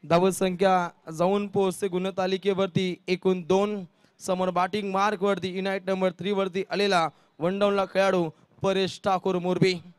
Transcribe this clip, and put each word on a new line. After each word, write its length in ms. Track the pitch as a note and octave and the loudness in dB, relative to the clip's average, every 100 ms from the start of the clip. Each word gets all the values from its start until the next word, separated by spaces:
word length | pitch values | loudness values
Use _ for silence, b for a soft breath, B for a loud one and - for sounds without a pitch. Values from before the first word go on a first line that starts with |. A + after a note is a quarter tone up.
| D3+ | 2
धावसंख्या 800 | E3+ F#3+ F3+ F#3+ F3 F#3+ F#3 F3 - - | 2 4 2 -2 2 2 2 0 -8 -16
जाऊन 340 | D#3+ F3 G3+ G3+ | -2 0 0 -2
पोहोचते 420 | G3+ F#3+ F3+ G3+ | 0 0 0 -4
गुणतालिकेवरती 1080 | F3+ F#3 F#3+ F#3 F#3+ F#3+ F#3+ G3 E3+ F#3 F3 - | -2 -4 -2 -2 -2 -2 0 0 0 -2 -4 -4
एकूण 340 | F3+ F#3+ F#3 | -2 0 -2
दोन. 420 | D#3 F#3+ G#3 G#3 F3 b b b | 0 0 2 -4 -10 b b b
समोर 300 | - F3+ F#3 | -4 -2 0
batting 420 | F3 F#3 G#3 G3+ | 0 -2 -2 -4
मार्कवरती 640 | F#3+ G#3 G#3 G3+ G3 F#3 F3+ | 0 0 0 0 0 -4 -4
unite 260 | F#3+ F#3+ F#3+ | -4 -4 -4
number 240 | F#3+ F#3 | 0 -2
three 220 | - F3+ | -2 -4
वरती 320 | G3 F#3+ F3+ - | -2 -2 -4 -4
आलेला 380 | F#3 G3+ F#3 D#3+ b b _ | -2 2 2 0 b b _
वन 200 | E3+ G3 | -4 0
डाऊनला 260 | G3+ G3+ | 2 2
खेळाडू 460 | F#3+ F#3 G3 F#3 E3 b b _ | 0 2 2 2 0 b b _
परेश 380 | G3 F#3+ F#3+ - | -2 0 -2 -2
ठाकूर 340 | G#3 F#3 F#3+ F#3 | -2 0 0 0
मोरबी. 360 | F3+ F3+ F#3 F3+ - | 0 2 2 2 -8